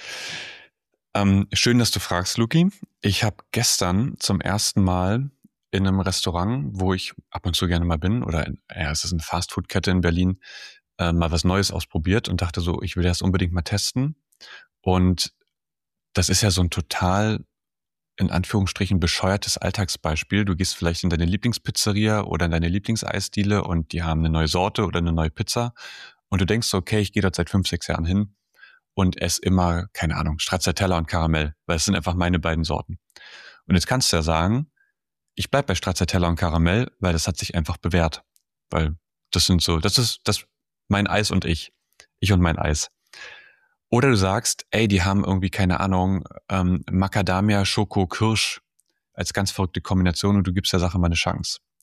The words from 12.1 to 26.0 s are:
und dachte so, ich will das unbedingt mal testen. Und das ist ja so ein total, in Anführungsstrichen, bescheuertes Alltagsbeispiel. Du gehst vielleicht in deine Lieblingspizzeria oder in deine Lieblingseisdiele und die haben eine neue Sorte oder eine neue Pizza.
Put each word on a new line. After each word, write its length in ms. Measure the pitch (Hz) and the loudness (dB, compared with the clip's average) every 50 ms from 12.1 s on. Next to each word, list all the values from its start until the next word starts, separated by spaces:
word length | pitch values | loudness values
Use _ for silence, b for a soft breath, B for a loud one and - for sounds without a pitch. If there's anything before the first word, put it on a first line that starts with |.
| 95 117 - - | 0 0 0 -2
und 100 | 98 87 | -2 -2
dachte 220 | - 82 - 92 85 | -2 -2 -4 -4 -2
so, 180 | 87 80 - - | -2 -2 -4 -4
ich 140 | - - | -6 -2
will 80 | 90 85 | 0 0
das 160 | 90 87 - | 0 0 2
unbedingt 320 | - 95 92 95 95 87 87 | 0 0 2 2 0 0 0
mal 100 | 90 82 | -2 -2
testen. 540 | - 104 101 - - - 127 135 151 156 _ _ _ B B B B B B B B B _ | -2 -2 -2 -2 -2 -2 -2 -2 -2 -4 _ _ _ B B B B B B B B B _
Und 540 | - 95 92 92 92 92 90 - - - _ _ _ _ _ _ _ _ _ _ _ _ _ _ _ _ - | -2 0 2 4 4 4 2 2 -2 -6 _ _ _ _ _ _ _ _ _ _ _ _ _ _ _ _ -2
das 160 | - 87 - | 0 0 2
ist 100 | 95 - | 2 2
ja 100 | - 104 | 2 2
so 120 | 87 92 90 | 2 2 0
ein 80 | 85 | 0
total, 760 | - - 80 - - - 92 90 92 101 107 107 107 - - _ _ _ _ _ _ _ _ _ _ _ _ _ _ | 0 -4 -6 -6 -4 -2 0 0 2 2 2 0 0 -2 -6 _ _ _ _ _ _ _ _ _ _ _ _ _ _
in 140 | - 95 - | -2 -2 0
Anführungsstrichen, 680 | - 87 92 - - 104 98 90 - - 101 - 98 87 | 0 0 -2 0 0 0 0 0 0 -2 -2 0 0 0
bescheuertes 600 | 90 85 - - - 95 98 104 - - - - | 2 0 0 0 0 0 0 0 -2 -4 -6 -2
Alltagsbeispiel. 840 | - 90 - - 98 - - - - 80 78 78 - - 101 101 107 | -2 -4 -2 -2 -4 -4 -4 -6 -4 -4 -2 -2 -4 -2 0 0 2
Du 120 | 98 90 | 0 0
gehst 180 | 82 92 - - | -2 -2 -4 -4
vielleicht 300 | - 87 85 85 - - | -2 -2 -2 -2 0 -2
in 60 | 90 | -2
deine 160 | 85 80 85 | 0 2 0
Lieblingspizzeria 960 | 85 98 101 - 120 110 - - - - - - 107 98 104 107 107 107 104 - | 0 0 0 -2 -2 -4 -4 -6 -6 -4 -2 -2 0 0 0 0 2 0 0 -2
oder 240 | - - 82 87 | -2 -2 -2 0
in 60 | 82 82 | 0 0
deine 160 | 82 85 85 | 0 0 0
Lieblingseisdiele 920 | 90 101 - - 113 107 - - - 98 95 - - 107 98 101 104 101 - | 0 -2 -2 -2 -4 -4 -2 -4 -4 -4 -4 -4 -4 -2 0 0 0 0 0
und 300 | - 90 82 80 - - | 0 -2 -2 -2 -2 -4
die 100 | 85 85 | -4 -2
haben 180 | 82 80 78 | -2 0 0
eine 100 | 80 80 | 0 2
neue 180 | 78 80 80 78 | 2 2 2 2
Sorte 380 | - 87 92 107 - - 107 | 2 2 0 0 0 0 -2
oder 120 | 85 78 87 | 0 0 0
eine 140 | 85 85 82 | 0 0 0
neue 180 | 82 80 80 | 0 0 -2
Pizza. 440 | - - 104 - - 120 120 120 - B B B B B | -2 -4 -6 -4 -2 -2 -2 -4 -6 B B B B B